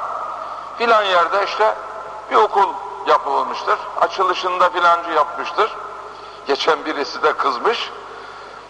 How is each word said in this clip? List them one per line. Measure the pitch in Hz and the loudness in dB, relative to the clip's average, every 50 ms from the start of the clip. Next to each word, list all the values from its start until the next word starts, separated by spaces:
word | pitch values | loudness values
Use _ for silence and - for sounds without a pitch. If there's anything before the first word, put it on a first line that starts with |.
| - - - - - - - - - - - - - - - - | -4 -4 -6 -6 -6 -8 -8 -8 -8 -10 -10 -10 -12 -12 -6 -2
filan | 226 233 226 214 208 | 4 4 6 6 6
yerde | 196 185 175 170 165 180 196 196 | 4 4 4 4 4 2 0 0
işte | - - - 214 220 214 - - - - - - - - - - - | 0 2 2 2 2 2 0 -6 -10 -10 -10 -12 -10 -12 -12 -8 0
bir | - | 4
okul | 233 220 - - 202 196 180 175 - - - - - - | 4 4 4 4 4 2 2 2 -4 -10 -10 -10 -4 2
yapılmıştır, | 147 151 143 - 143 139 139 131 - - - - - 208 208 - - - - | 2 4 4 4 2 0 0 0 -2 -4 -4 -2 0 0 0 -2 -6 -2 0
açılışında | - 175 - 190 190 185 180 - - 185 180 180 180 175 | 0 0 2 0 0 0 0 0 -2 -2 2 2 2 2
filancı | 170 175 175 170 170 170 165 165 | 4 4 4 4 4 4 2 0
yapmıştır. | 160 156 147 147 - - 131 - - - 208 220 - - - - - - - - - - - - - - - | 2 2 2 2 0 -4 -6 -4 0 0 0 0 0 -6 -10 -12 -12 -12 -14 -14 -14 -14 -16 -16 -16 -10 -2
Geçen | - 139 131 - - 156 143 135 | -2 0 2 2 2 2 2 0
birisi | 160 151 143 139 - - 135 143 | -4 -4 -2 -4 -4 -4 0 2
de | 151 - | 2 2
kızmış, | - - 139 127 117 127 190 233 - - - - - - - - - - - - - - - - - - - | 2 0 0 0 0 0 0 0 0 -4 -6 -10 -12 -14 -14 -14 -14 -16 -16 -16 -16 -16 -16 -16 -18 -18 -18